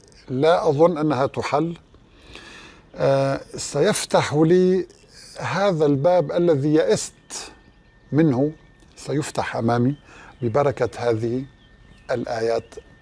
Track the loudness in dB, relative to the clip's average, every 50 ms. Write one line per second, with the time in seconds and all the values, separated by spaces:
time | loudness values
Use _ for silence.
0 | -20 -20 -20 -20 -12 -8 -4 0 2 2 2 2 2 0 2 4 4 2 4 0
1 | 0 0 0 0 -2 -2 -2 -6 -4 -2 -2 -2 -2 -2 -6 -12 _ _ _ _
2 | _ _ _ -20 -20 -20 -20 -20 -20 -20 -20 -20 -20 -20 -20 -20 _ -20 -8 -2
3 | 0 0 2 2 0 -2 -4 -6 -8 -14 -14 -12 -12 -6 -4 -2 -2 0 -2 -2
4 | -4 0 0 0 0 0 0 2 4 4 4 4 4 2 2 0 -4 -8 -14 -20
5 | -20 _ -20 -20 -20 -20 -14 -10 -8 -6 -2 0 0 0 2 2 2 2 2 2
6 | 2 4 4 4 2 0 0 0 2 2 2 2 2 2 2 2 4 2 0 0
7 | -2 -10 -14 -20 _ -16 -14 -14 -14 -16 -20 -20 _ -20 _ _ _ _ _ _
8 | _ -2 2 2 2 4 2 2 0 -2 -4 -8 -20 -20 _ _ -20 _ -20 -18
9 | -8 -6 -4 -4 -4 -4 -6 -6 -6 -4 -4 -2 -2 0 0 2 0 0 -2 -4
10 | -12 -20 -20 -20 -20 -20 -12 -6 -6 -2 0 2 2 2 0 0 -4 -4 -4 -4
11 | -2 -2 -2 0 -2 -4 -4 -4 -6 -10 -16 _ -20 -20 -20 -20 -20 -20 -20 -20
12 | -8 -6 -6 -6 -4 -6 -6 -4 -2 -2 -2 -2 -4 -8 -20 -20 -20 -20 -20 _